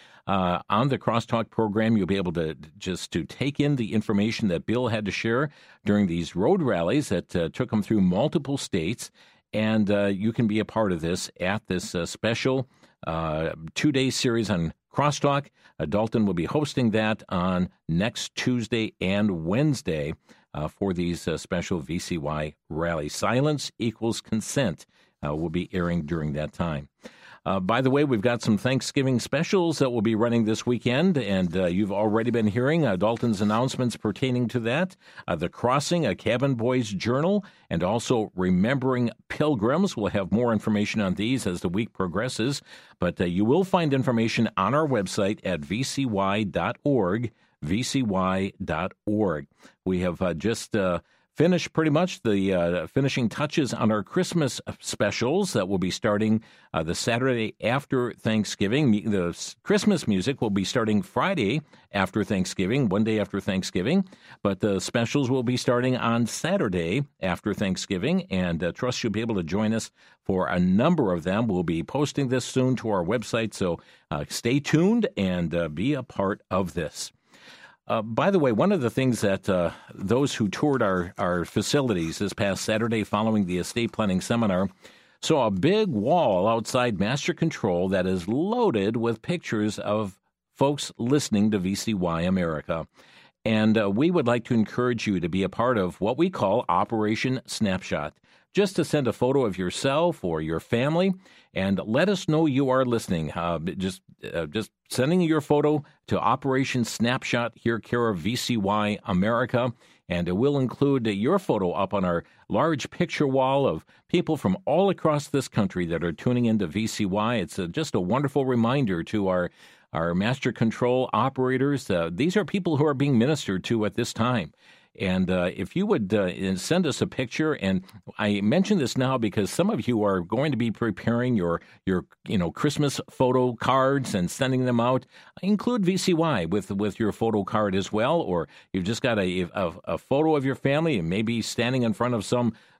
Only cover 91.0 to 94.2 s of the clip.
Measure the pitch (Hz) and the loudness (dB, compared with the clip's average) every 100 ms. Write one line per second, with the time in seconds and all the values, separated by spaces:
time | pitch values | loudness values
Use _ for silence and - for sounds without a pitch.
91 | 120 147 - 104 107 104 92 98 - 101 | 0 0 2 2 2 2 0 -2 -2 0
92 | 90 82 87 95 85 76 - 82 73 _ | 0 0 0 0 0 -4 -4 -6 -8 _
93 | - - - _ 113 110 107 110 101 101 | -20 -20 -20 _ -2 2 4 4 2 2
94 | 160 175 | 2 2